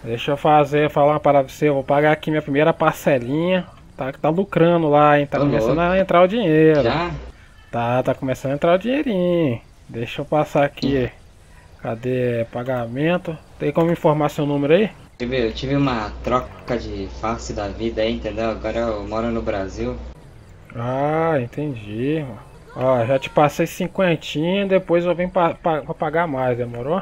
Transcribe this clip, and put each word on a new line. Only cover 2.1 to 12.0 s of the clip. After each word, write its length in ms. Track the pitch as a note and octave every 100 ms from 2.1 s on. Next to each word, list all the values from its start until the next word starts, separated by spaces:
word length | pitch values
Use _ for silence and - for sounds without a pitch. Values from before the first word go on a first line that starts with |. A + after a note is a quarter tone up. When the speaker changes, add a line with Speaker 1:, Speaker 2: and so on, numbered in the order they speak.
Speaker 1:
aqui 180 | D3+ -
minha 100 | D3+
primeira 320 | D3+ C#3 D#3
parcelinha. 920 | D#3+ D#3 - - C#3 A#2+ D3 E3+ F#3 F3 - - -
Tá, 140 | C3
tá 160 | - C#3+
lucrando 600 | E3 G3+ E3 E3 E3+ D#3
lá, 300 | D3 D3 D3
hein? 80 | C#3+
Tá 100 | C#3
Speaker 2:
Ô, 40 |
Speaker 1:
começando 360 | C#3+ D3 A2 D#3
Speaker 2:
louco. 40 | F3
Speaker 1:
a 60 | F#3+
entrar 220 | F#3 F3
o 40 | F3+
dinheiro. 540 | A3+ F#3+ D#3 D#3+ D3+
Speaker 2:
Já? 300 | C#3+ D3 F3 D3 - - - - -
Speaker 1:
Tá, 320 | A#2+ A#2 B2+
tá 140 | C3 B2+
começando 380 | C3+ B2+ C3
a 20 | C#3+
entrar 200 | E3+ F3+
o 40 |
dinheirinho. 800 | A3+ C#4 C#4+ F#3+ F3+ F3 D3+ A2+ - - -
Deixa 340 | A2+ A#2 -
eu 40 | C#3+
passar 380 | D3+ D3 D#3
aqui. 480 | C#3+ - C#3+ C#3 A#2 - - - - - - -
Cadê 640 | C3 A2+